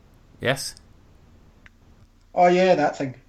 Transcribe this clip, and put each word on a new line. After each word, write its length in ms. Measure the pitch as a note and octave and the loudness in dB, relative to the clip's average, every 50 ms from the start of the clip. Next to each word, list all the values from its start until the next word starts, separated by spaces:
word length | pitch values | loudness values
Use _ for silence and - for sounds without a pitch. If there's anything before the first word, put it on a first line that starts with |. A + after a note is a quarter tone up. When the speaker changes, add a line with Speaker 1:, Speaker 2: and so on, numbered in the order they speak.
| _ _ - - _ _ - - | _ _ -20 -20 _ _ -20 -8
Speaker 1:
Yes? 360 | - A2 - - - - - - - - - - - _ - - - - - - - - _ _ - - _ _ _ - - - - _ _ _ _ _ - | -6 -6 -6 -4 -8 -14 -16 -18 -20 -20 -20 -20 -20 _ -20 -20 -20 -20 -20 -20 -20 -20 _ _ -20 -20 _ _ _ -20 -20 -20 -20 _ _ _ _ _ 0
Speaker 2:
Oh, 120 | - F3+ | 2 2
yeah, 280 | F3+ F3+ F3+ F#3+ F#3 F3 | 4 4 2 2 2 2
that 200 | D3+ D3 D#3 - | 2 0 -2 -4
thing. 200 | - C#3+ C3+ B2 - _ | -6 -10 -10 -10 -14 _